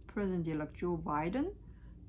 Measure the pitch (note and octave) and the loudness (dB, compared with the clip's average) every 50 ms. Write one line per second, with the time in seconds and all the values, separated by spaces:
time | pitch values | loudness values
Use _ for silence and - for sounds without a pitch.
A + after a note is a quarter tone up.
0 | - - - G#3+ G3+ F#3+ F#3 F3 D#3+ E3 D#3 D3+ D3+ D3+ - - F#3 F3 F3 D#3+ | -12 -4 0 2 2 4 4 4 2 2 2 0 0 -2 -2 -2 0 2 2 2
1 | D#3+ D#3+ D3+ D3 D#3 E3+ - C4 D4+ F#4+ G4+ - - - - - - - - - | 2 2 2 2 2 2 2 2 2 0 -2 -6 -12 -16 -16 -16 -16 -16 -14 -14
2 | - | -10